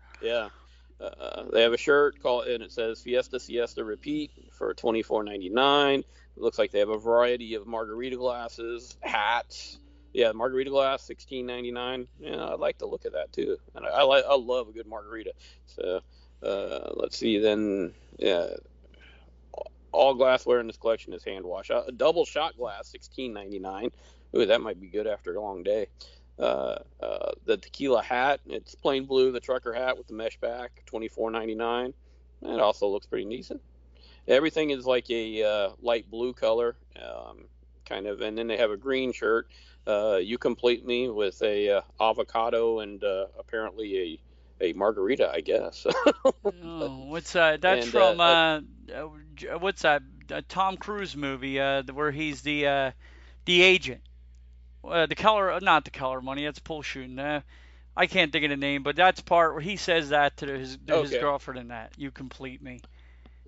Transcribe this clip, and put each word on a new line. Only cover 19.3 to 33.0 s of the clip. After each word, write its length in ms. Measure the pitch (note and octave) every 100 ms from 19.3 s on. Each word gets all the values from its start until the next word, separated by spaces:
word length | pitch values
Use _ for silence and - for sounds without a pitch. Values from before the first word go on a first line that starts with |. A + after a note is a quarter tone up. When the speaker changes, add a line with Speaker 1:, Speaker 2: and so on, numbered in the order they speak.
| - - - - - -
Speaker 1:
all 240 | - C3+
glassware 460 | B2+ C3 B2+ - B2
in 80 | A2+
this 80 | -
collection 360 | A2+ A2+ -
is 100 | F2
hand 200 | A2 G2
washed. 260 | F2 F#2 G2
Uh, 100 | A#2+ -
a 40 |
double 320 | A#2+ D3 E3+
shot 320 | D3 D3 D#3+ -
glass, 320 | A#2+ G2+ A2+
sixteen 440 | B2 - - C3
ninety-nine. 580 | G#2 G2 G2+ F#2+ F#2+ B2 - - - - -
Ooh, 100 | G#2
that 140 | A#2
might 200 | A2+ F2+
be 60 | F#2+
good 220 | F#2+ G#2+
after 260 | G2+ -
a 60 | F2+
long 240 | G#2+ F#2+
day. 240 | F#2 G#2+ G2 - - - - -
Uh, 400 | B1 C2 B1+ G1+ - -
uh, 320 | A1+ G1+ G1+ -
the 140 | - G#2
tequila 440 | - - C#3 A#2
hat, 380 | - B2 C3+ C#3+ -
it's 280 | A#2 -
plain 300 | - D#3 C3+
blue, 280 | C3+ C3 C3
the 60 | A#2+
trucker 340 | - B2+ B2
hat 240 | A#2 B2+ B2
with 80 | A#2+
the 80 |
mesh 240 | G#2+ A2 -
back, 420 | A2+ A#2+ B2 - -
twenty-four 440 | A2+ A2 - A2+
ninety-nine. 640 | A2+ A2+ A2 A#2 A#2+ B2+ B2+ - - - -
That 180 | - A#2+
also 300 | G#2+ - G2+
looks 180 | G2